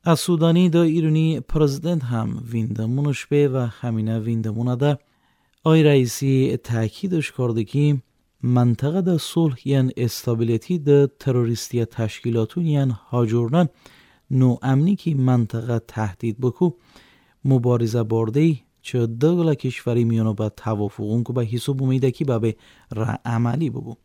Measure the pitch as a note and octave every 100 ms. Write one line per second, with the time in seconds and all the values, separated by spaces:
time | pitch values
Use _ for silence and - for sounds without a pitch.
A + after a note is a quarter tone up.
0 | E3+ D#3+ - F3 E3 E3 F3+ E3 E3 E3
1 | D#3+ D#3 D#3+ D#3+ - D#3 D3+ C#3 D#3+ E3+
2 | B2 A#2+ A2 A2 A#2+ A#2 A2+ A2 A2+ C3
3 | D3 C3+ - D3 C#3+ C3 A#2+ - B2 A2+
4 | G#2+ A2+ A2 A#2 A2 G#2+ A#2+ B2 C#3+ C#3
5 | _ _ _ _ _ _ D#3+ D#3+ D3+ C#3+
6 | B2 - C#3 C3+ C3 A#2+ - A#2 A2 -
7 | G3 E3+ C#3+ - B2 A2+ G#2 C#3 D3 C#3+
8 | _ _ _ _ B2 B2 A#2+ A2+ C#3 F3+
9 | F3+ E3 - E3 E3 B2 C3+ C#3 B2+ -
10 | A#2 - - A2+ A#2 A2+ - F3+ C#3+ C#3+
11 | C#3 _ - B2 A#2 A#2 - A#2+ A2+ -
12 | A2 - A#2+ A#2 A2 F3+ E3 D3 C3+ A2+
13 | _ B2 A#2 A#2 A#2 D#3+ E3 _ - -
14 | _ _ _ C3 B2+ A#2+ C3 C3+ E3 G3+
15 | - C#3 B2+ B2+ A2+ A2+ A#2 A#2 - -
16 | G#2+ F2+ A#2 A2 B2+ - F3+ - _ -
17 | _ _ _ _ C3+ C3+ A#2+ A#2+ A#2 A#2+
18 | A2 A2+ A2 C3 E3 D3 _ _ - B2
19 | A#2 A2+ D3+ F3 E3 C#3+ C3 - - A#2+
20 | A#2 A2+ A2 G#2 G#2+ - - G#2+ G2+ -
21 | G#2 A#2 A#2 B2 A2+ A#2+ - C3+ C3 C3
22 | C3 - C#3+ A#2 A2 G#2+ _ _ _ G#2+
23 | A#2 - - A#2 A#2+ C3 D#3+ B2 A2+ A#2